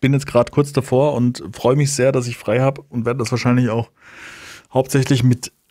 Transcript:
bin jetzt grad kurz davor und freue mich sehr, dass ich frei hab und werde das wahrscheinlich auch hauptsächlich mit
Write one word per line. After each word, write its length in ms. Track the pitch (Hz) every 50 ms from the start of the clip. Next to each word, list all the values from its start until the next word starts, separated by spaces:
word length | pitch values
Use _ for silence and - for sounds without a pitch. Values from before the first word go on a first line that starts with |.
bin 120 | - 139
jetzt 140 | 139 135 -
grad 240 | - - 120 120 -
kurz 200 | - 147 147 143
davor 420 | - 135 - - 127 127 143 151 -
und 280 | 117 123 123 123 - - 95
freue 240 | - - - 120 135
mich 160 | 147 143 139
sehr, 200 | - 123 123 135
dass 140 | 135 131 120 123
ich 80 | 117
frei 240 | - - - 110 127
hab 180 | 131 135 135 - - -
und 120 | 117 120 110
werde 120 | 117 123 135
das 120 | 113 -
wahrscheinlich 380 | 123 117 - 123 123 127 123 110
auch 200 | 110 117 107 - _ _ - - - - - - - - - - - - _ _
hauptsächlich 500 | - 131 131 - - 139 127 - 139 120 120
mit 280 | 127 120 - - - _ _ _ _